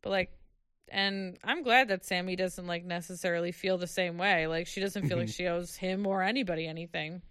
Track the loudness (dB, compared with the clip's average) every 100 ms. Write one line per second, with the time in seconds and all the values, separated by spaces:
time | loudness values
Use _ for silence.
0 | 2 0 0 -4 -20 _ _ _ -6 0
1 | 0 0 -4 -8 -2 -2 6 6 6 2
2 | 0 -2 0 0 0 -2 -4 -4 -2 -4
3 | -4 -4 0 0 0 -2 0 0 0 0
4 | 0 2 4 4 4 0 -2 -2 -2 0
5 | 0 0 -2 -2 0 0 -4 -6 -2 0
6 | 0 2 2 0 0 -2 -4 -6 -6 -6
7 | -6 -8 -14